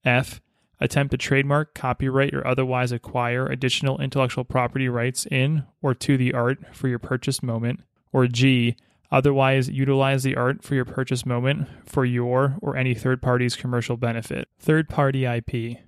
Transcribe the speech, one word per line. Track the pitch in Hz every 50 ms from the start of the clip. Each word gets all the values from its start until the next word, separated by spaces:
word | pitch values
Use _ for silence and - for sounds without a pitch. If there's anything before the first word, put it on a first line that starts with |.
| _
F, | 127 123 127 131 - - - _ _ _ _ _ _ _ _
attempt | 135 127 - 147 143 139
to | -
trademark, | 131 - - 143 139 135 139 143 147 151 _ _
copyright, | - - 127 123 - 139 131 131 135 139 143 139
or | 135 131
otherwise | 127 127 131 131 127 127 123 127 123
acquire | 120 117 - - - 123 120 120 120 127 131
additional | - 135 131 131 127 - - - 135 135 143
intellectual | 139 135 127 139 131 123 - 135 123
property | - - 131 120 120 - 135 131 127
rights | 120 120 117 123 123 - - -
in | 143 131 131 143 160 151 135 - _ _
or | - 139 123
to | _ - - 139
the | 131 127 127 127
art | 123 117 123 135 - - - -
for | - - 131
your | 123 117
purchased | - - 131 123 - 139 131 -
moment, | - 123 117 113 117 117 127 - - _ _ _ _ _
or | - 131 127
G, | 123 120 117 131 135 131 123 117 120 120 _ _ _ _ _ _ _
otherwise | 151 135 131 143 139 135 135 135 135 135 127 131
utilize | - 127 135 139 139 135 135 135 135 135
the | 131 135 131
art | 123 123 127 143 -
for | - - 143
your | 131 123
purchased | - - 131 131 - 131 127 -
moment | 131 123 120 123 135 143 - 151 - - - -
for | - - 143 131
your | 123 120 120 120 123 123 127 139 139 135 185
or | - - 139
any | 131 127 131 120
third | 113 - 131 131 127
party's | - 127 123 123 123 120 -
commercial | - - 127 123 120 110 - 120
benefit. | 117 123 117 113 113 113 - - - - _ _ _
Third-party | - - 156 160 160 - - - 143 135 135 135 131
I | 123 120 117
P. | 113 - - 120 113 117 120 - _